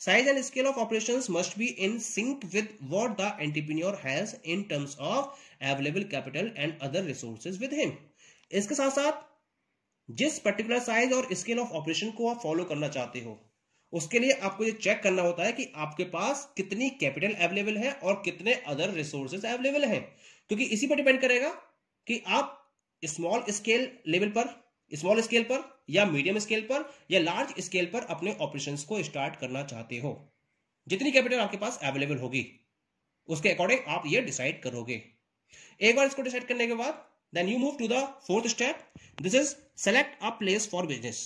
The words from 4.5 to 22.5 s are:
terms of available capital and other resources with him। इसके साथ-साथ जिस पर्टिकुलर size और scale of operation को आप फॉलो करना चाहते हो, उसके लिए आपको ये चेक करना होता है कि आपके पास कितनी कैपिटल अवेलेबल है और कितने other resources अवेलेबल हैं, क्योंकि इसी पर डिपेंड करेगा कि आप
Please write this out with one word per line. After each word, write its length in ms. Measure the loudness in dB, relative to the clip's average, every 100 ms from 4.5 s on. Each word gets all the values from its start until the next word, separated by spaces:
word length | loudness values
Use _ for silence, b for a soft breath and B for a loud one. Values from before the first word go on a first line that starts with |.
| -4 -2
terms 200 | -4 -4 -6
of 260 | -2 -2 -2 B B B
available 420 | -2 0 0 -2 -2
capital 360 | -4 -4 -4 -4 -2
and 300 | -4 -4 -4
other 180 | -2 -4
resources 500 | -6 -8 -8 -8 -6
with 120 | -4 -2
him। 120 | -2 -2 -14 b b b b
इसके 240 | -2 0 2
साथ-साथ 360 | 2 4 2 0 -6 _ _ _ _ _ _ _ -16
जिस 300 | 0 0 2
पर्टिकुलर 400 | 0 0 0 0
size 340 | 2 2 4
और 120 | 2 0
scale 340 | -4 -2 -2
of 120 | -2
operation 420 | -4 -2 -2 -2
को 160 | -2 -2
आप 100 | -2
फॉलो 200 | -2 -2
करना 240 | 0 -2 -2
चाहते 320 | -2 -6 -6
हो, 320 | -10 -14 _ _ _ _ _
उसके 280 | -6 0 2
लिए 120 | 4
आपको 320 | 2 0 0
ये 80 | -2
चेक 320 | 0 2 4
करना 180 | 4 4
होता 220 | 4 2
है 100 | 0
कि 200 | 0 -4 -4
आपके 280 | -6 -4
पास 500 | -4 0 0 -2 -4 -6
कितनी 320 | -4 0 -2
कैपिटल 440 | 2 0 2 -2
अवेलेबल 440 | 2 2 2 0 0
है 140 | -2
और 300 | -2 0 0 0
कितने 380 | -2 0 0 0
other 200 | -2 0
resources 560 | 0 -4 -4 -6 -6 -4
अवेलेबल 400 | 0 2 2 2
हैं, 300 | 2 -2 B B B B
क्योंकि 180 | -2 0
इसी 220 | 2 2
पर 80 | 4
डिपेंड 260 | 6 6
करेगा 280 | 6 4 2 -4 -14 _ _ _ -6
कि 160 | -4 0
आप 360 | 0 0